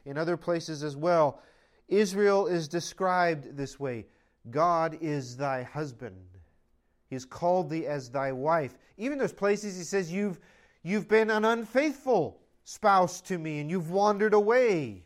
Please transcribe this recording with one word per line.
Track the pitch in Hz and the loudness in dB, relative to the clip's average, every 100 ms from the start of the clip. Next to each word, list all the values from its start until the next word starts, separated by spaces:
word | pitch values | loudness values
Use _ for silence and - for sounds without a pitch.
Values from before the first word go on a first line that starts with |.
in | 135 143 | -10 -4
other | 165 170 | -2 -2
places | - 170 160 151 | -2 -2 -4 -8
as | 151 139 | -8 -4
well, | 170 170 143 - - _ _ _ _ | 2 4 4 0 -14 _ _ _ _
Israel | 190 208 190 202 196 175 | 2 2 2 4 4 2
is | 175 151 | -2 -2
described | 175 - - 190 180 175 156 127 143 | -6 -6 -4 0 2 2 0 -6 -8
this | 135 - | -10 -6
way. | 135 117 98 _ _ _ 117 | -6 -6 -12 _ _ _ -8
"God | 131 170 170 160 156 | 0 2 2 -2 -4
is | 160 147 123 123 | -4 -4 -6 -6
thy | 139 131 | -4 -4
husband. | 123 147 151 113 120 95 90 92 - _ _ _ _ _ _ | -6 -8 -8 -10 -16 -16 -20 -20 -20 _ _ _ _ _ _
He | |
has | 131 | -12
called | 131 - 175 185 156 | -12 -4 0 0 0
thee | 160 147 | -4 -4
as | 147 123 | -6 -6
thy | 135 135 | -4 -4
wife." | 131 147 165 131 - _ - | -2 0 0 -2 -10 _ -10
Even | 240 285 | -8 -4
those | 214 | -4
places | - 202 208 208 185 | -2 0 0 -4 -10
he | |
says, | 165 196 165 | -4 -4 -2
"You've, | 185 208 170 - _ _ _ | -2 -4 -4 -14 _ _ _
you've | 160 208 214 | -4 -4 2
been | 214 220 | 4 4
an | 214 | 2
unfaithful | 220 233 214 254 311 - 262 214 127 - _ _ | 2 0 0 0 0 -2 0 0 0 -6 _ _
spouse | - - 214 190 180 - | -20 0 4 6 4 0
to | - 180 | -8 -6
me, | 160 147 | -4 -4
and | 147 | -2
you've | 185 160 | -4 -2
wandered | 190 208 202 214 | 2 2 4 4
away | 208 208 247 240 175 127 95 | 4 6 4 4 2 -2 -8